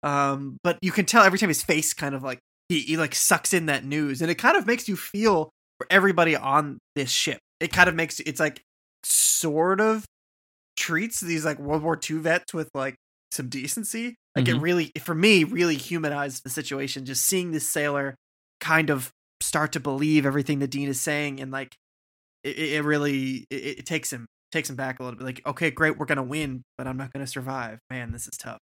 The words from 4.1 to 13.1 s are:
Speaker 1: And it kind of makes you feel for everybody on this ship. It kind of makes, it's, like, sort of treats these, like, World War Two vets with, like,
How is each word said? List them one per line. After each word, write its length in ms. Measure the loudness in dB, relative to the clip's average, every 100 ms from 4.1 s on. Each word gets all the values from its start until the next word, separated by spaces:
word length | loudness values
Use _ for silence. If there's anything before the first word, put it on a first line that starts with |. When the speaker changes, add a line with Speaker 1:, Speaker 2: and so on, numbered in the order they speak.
| -2
Speaker 1:
And 80 | -2
it 40 | 2
kind 200 | 4 4
of 80 | 2
makes 220 | -2 -2
you 80 | -6
feel 540 | -6 0 4 4 0 _ _ _
for 60 | 4
everybody 440 | 6 6 6 4 4
on 440 | 4 2 2 -8 _ -6
this 160 | -2
ship. 280 | 0 0 -4 _ _
It 120 | -4
kind 140 | 4 4
of 40 | 4
makes, 240 | -4 -4
it's, 180 | -8 0
like, 220 | -2 -2 _ _ _ _
sort 760 | 0 2 4 2 0 2 2 4
of 260 | 2 2 -4 _ _ _ _ _ _ -6
treats 440 | -2 -2 -2 -6
these, 260 | -2 -2 -2
like, 140 | -4
World 240 | -2 -2
War 120 | 0 -2
Two 240 | -4 -4
vets 320 | 0 0 -2
with, 160 | -8 -6
like, 220 | -4 -6 -6 _